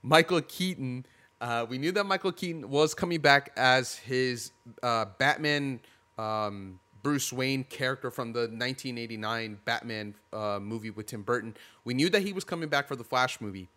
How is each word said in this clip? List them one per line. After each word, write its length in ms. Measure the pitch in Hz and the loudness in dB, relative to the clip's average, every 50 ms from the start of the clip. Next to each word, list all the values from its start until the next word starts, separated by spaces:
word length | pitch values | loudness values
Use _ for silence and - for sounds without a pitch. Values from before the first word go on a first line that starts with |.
Michael 400 | - 120 151 160 165 165 180 170 | 2 6 6 6 6 6 4 0
Keaton, 640 | 147 - - - 180 185 180 - 135 127 123 127 127 _ _ _ _ _ _ _ | 0 -2 -6 -4 -4 -4 -4 -4 -6 -6 -6 -8 -10 _ _ _ _ _ _ _
uh, 240 | 120 120 120 117 120 113 | -4 -2 -2 -2 -2 -2
we 100 | 127 131 | -4 -2
knew 120 | 139 165 | -2 0
that 140 | 180 208 202 | 0 0 0
Michael 260 | 196 190 185 - 196 | 0 0 0 0 -4
Keaton 380 | 175 - - 175 165 160 131 104 | -4 -2 -6 -6 -6 -6 -8 0
was 240 | 139 143 156 156 - | 4 4 4 4 4
coming 260 | - - 175 175 165 | 0 -2 0 0 4
back 320 | 143 147 143 139 139 - - | 8 8 8 8 6 2 -2
as 400 | - 123 131 127 131 127 - - | 4 6 6 6 6 4 0 -8
his, 560 | - - 120 127 127 131 127 123 117 110 - _ _ _ 120 113 - - | -12 -6 -2 2 2 2 2 0 -4 -8 -12 _ _ _ -20 -14 -4 0
uh, 220 | 123 117 113 110 101 98 _ | 2 2 2 0 -2 -2 _
Batman, 640 | 135 143 147 - 156 147 147 143 143 139 131 117 - - _ _ _ _ _ - | 2 2 4 2 2 0 2 2 0 -2 -6 -8 -10 -18 _ _ _ _ _ -6
um, 640 | 110 110 110 107 107 104 101 98 98 95 92 92 _ _ _ - - | -4 -2 -2 -2 -2 -4 -4 -8 -12 -14 -16 -18 _ _ _ -6 -2
Bruce 280 | 143 147 139 - - 127 | -2 0 0 -2 -4 -2
Wayne 300 | 127 131 131 135 135 127 | -2 0 0 0 0 -2
character 460 | - - - 135 127 135 131 - 127 | -6 -6 -4 -2 -2 -2 -4 -6 -8
from 220 | 120 - 127 117 113 | -6 -6 -6 -4 -2
the 140 | 120 117 113 | -2 -2 -2
nineteen 500 | 110 113 120 123 131 - - 131 120 120 | -2 -4 -4 -4 -4 -6 -8 -8 -8 -6
eighty-nine 600 | 117 113 113 107 107 107 113 113 113 110 104 98 _ | -8 -8 -8 -6 -4 -4 -4 -4 -4 -6 -10 -8 _
Batman, 500 | - 117 - - 117 113 110 107 104 101 - _ _ | -2 -2 -2 -2 -6 -8 -6 -8 -10 -12 -16 _ _
uh, 280 | - 110 107 104 101 101 | -8 -4 -2 -2 -2 -4
movie 300 | 101 104 113 113 107 110 | -4 -6 -8 -6 -8 -8
with 180 | 101 104 107 - | -10 -10 -10 -10
Tim 160 | - 107 101 | -10 -10 -2
Burton. 320 | 107 120 123 101 113 110 - - - - _ _ | -2 -2 -2 -2 -6 -14 -16 -20 -20 -20 _ _
We 100 | - 123 | -4 0
knew 160 | 127 147 185 | 2 2 4
that 120 | 180 208 | 4 2
he 120 | 190 202 196 | 2 0 -4
was 100 | 185 185 | -6 -6
coming 260 | - 180 170 165 151 | -6 -6 -6 -4 0
back 180 | 147 143 139 - | 0 0 0 -2
for 80 | 143 | -8
the 80 | 123 117 | -10 -8
Flash 380 | - - 127 127 127 - - | -2 2 2 2 2 0 -4
movie. 280 | 117 104 95 95 90 90 _ | -8 -8 -8 -10 -12 -16 _